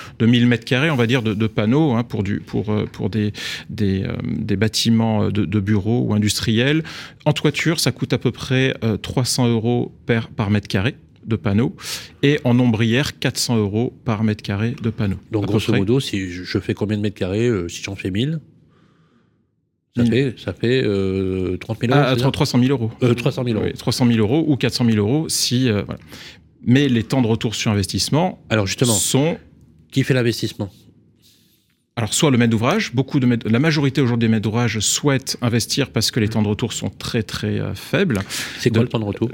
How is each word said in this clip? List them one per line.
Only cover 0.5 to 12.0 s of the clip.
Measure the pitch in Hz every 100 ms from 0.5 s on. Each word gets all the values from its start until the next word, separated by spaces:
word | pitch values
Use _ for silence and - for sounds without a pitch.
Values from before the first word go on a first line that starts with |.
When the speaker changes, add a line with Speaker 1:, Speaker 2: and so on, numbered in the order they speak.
| 117
Speaker 1:
carrés, | - 127 160
on |
va | 139 113
dire, | 131
de, | 110
de | 104 113
panneaux, | - 107 135 160
hein, | 113
pour | 120 107
du, | 95 104
pour, | - 117 104
euh, | 107 101
pour | - 113
des, | 107 104 - - - -
des, | - 104 95
euh, | 87 87
des | - 85 104
bâtiments, | 98 107 - 117 113 113 107
euh, | 101
de, | 101
de | 82 104
bureaux | 98 107 98 120 123
ou |
industriels. | 107 104 - - 110 131 156 160 - - -
En | 151
toiture, | 147 156 143 151 175
ça | 135
coûte | - 135
à | 123
peu | 127
près, | - - 131 131 -
euh, | 113 101
trois | - -
cents | 123 - 120
euros | 117 113 120 123 - -
per, | 117 113 -
par | 120
mètre | 104 -
carré | 104 104 - - - -
de |
panneaux. | 113 101 101 135 - - -